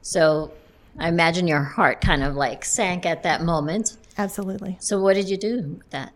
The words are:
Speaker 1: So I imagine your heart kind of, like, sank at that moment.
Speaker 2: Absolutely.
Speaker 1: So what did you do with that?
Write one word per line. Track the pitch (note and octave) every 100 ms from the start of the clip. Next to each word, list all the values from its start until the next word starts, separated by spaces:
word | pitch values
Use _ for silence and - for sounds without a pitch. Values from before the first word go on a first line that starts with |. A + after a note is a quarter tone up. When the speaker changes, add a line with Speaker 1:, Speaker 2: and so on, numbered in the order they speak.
Speaker 1:
So | - F#3+ D#3 D3+ D#3 - _ _ _ -
I | D#3+
imagine | E3+ E3 E3+ F3
your | D3
heart | C#3 - E3+ -
kind | - D3+
of, | C#3 C#3
like, | C3+ A2
sank | - - G3 F3+ E3+
at | E3
that | E3+ D3
moment. | E3 E3 D3 F3+ G#3+ - - -
Speaker 2:
Absolutely. | G3 - F#3+ G3 G3 F3+
Speaker 1:
So | - G3+
what | F#3+
did | G3 F#3+
you | G3
do | G3+ B3 D3 E3+
with | -
that? | C#3 C3